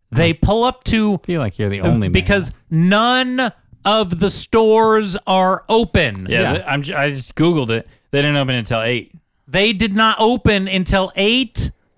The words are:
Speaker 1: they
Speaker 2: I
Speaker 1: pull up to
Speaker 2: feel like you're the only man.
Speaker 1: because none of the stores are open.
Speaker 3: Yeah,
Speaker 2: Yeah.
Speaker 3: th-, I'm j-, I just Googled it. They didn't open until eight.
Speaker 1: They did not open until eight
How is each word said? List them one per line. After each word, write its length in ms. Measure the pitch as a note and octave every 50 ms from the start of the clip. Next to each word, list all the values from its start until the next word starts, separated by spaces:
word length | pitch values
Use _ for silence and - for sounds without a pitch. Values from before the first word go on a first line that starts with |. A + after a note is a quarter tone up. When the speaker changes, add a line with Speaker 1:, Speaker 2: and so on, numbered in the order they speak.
| _ -
Speaker 1:
they 180 | A2+ C3 E3+ E3
Speaker 2:
I 40 | D#3+
Speaker 1:
pull 300 | - - G3 G#3 A3+ A#3
up 200 | B3+ B3 - -
to 320 | - A3+ A3 G#3+ G#3 G3 E3
Speaker 2:
feel 220 | - - F3+ D#3+
like 180 | B2+ G2 - -
you're 100 | G#2+ G2+
the 120 | G2+ G2
only 260 | - - - A2+ G2+
man. 40 | F#2 -
Speaker 1:
because 380 | F#3 - - G3+ G3 E3 C#3 - _ _ -
none 840 | E3 D#3+ E3+ F#3 G#3 G#3+ A3+ A#3+ B3+ B3+ C4 B3+ B3+ B3+ B3+ G#3 - _ _ _ - _ -
of 340 | G3 G#3+ A3 G#3+ F3 F3 D#3+
the 100 | G3 F#3+
stores 840 | - - - - - A3 A3+ A3 A3 A3+ A3 A3 A3 G#3+ G#3+ G3 F3 G#3+ -
are 360 | - F#3+ F#3+ F#3 F#3 F#3+ - - -
open. 580 | A3 A3+ A#3 - - G3 D#3 A#2+ G2+ F#2+ F#2 F#2
Speaker 3:
Yeah, 120 | A#2 A#2
Speaker 2:
Yeah. 100 | A2+ B2+ C#3
Speaker 3:
th-, 120 | D#3+ -
I'm 140 | D3 C#3 C#3+ C#3
j-, 100 | D3 F#3
I 160 | D3 C#3 D3
just 260 | C#3 C3+ B2+ - -
Googled 340 | - D#3 F3 E3+ D3+ B2+ A2
it. 180 | A2+ A2+ - - - _ _ -
They 100 | - C#3+
didn't 160 | C#3+ D3 D3
open 180 | C#3+ C3+ B2+ B2+
until 260 | B2 G#2+ - A#2+ A2+
eight. 320 | A2 A#2 B2 A2+ - - _ - _ _ _ _ _
Speaker 1:
They 260 | C#3 B2+ F#3 G#3 A3+ A3
did 220 | F3+ A3+ G#3+ F#3+
not 200 | A3 A3 A3 G#3 -
open 480 | A3 A3 B3 - - A3+ G#3 G3 F#3+
until 440 | F#3+ F#3+ F#3 F3+ - G3 F#3+ F#3 - -
eight 560 | F#3+ G3 G#3+ A#3 C4 C4 - - - - - - _ _ _ _